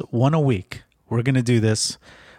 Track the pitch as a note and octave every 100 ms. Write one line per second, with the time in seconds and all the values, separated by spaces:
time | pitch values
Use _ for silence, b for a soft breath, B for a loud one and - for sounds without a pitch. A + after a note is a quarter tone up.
0 | - A#2 C3+ D#3+ C#3 G2 - - - _
1 | - A#2 B2 C3 A#2+ A#2 A2 G#2+ - -
2 | B B B